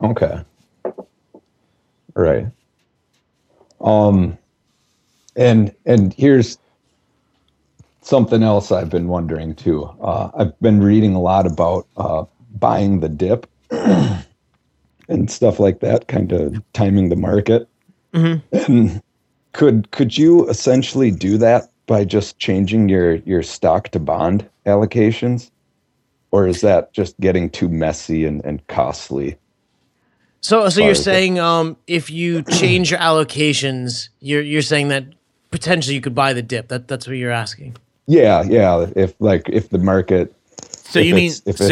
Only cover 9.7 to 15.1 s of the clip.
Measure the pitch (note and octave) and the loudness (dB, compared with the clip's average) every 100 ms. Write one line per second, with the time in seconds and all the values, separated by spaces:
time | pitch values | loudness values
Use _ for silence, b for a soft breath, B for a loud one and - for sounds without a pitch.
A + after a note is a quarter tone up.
9.7 | D#2 D2 - - E2+ - - F#2+ - A2+ | -2 -4 -10 -6 -4 -6 -4 -4 0 2
10.7 | G#2 G2+ G#2+ G#2+ F#2 F2 F#2+ F#2 D#2 E2+ | 4 4 4 2 0 0 2 0 0 -2
11.7 | F2+ - - - D#2+ D#2 _ _ A2 A#2+ | -2 -6 -8 -6 -6 -8 _ _ -4 -2
12.7 | G2+ G2+ F#2+ D#2+ D2+ F#2 A#2+ - _ - | 0 0 0 -2 -4 -2 -2 -4 _ -10
13.7 | A#3 A3+ F3+ C3 F#2 - _ _ _ _ | -4 2 2 2 -4 -10 _ _ _ _
14.7 | _ _ _ - | _ _ _ -6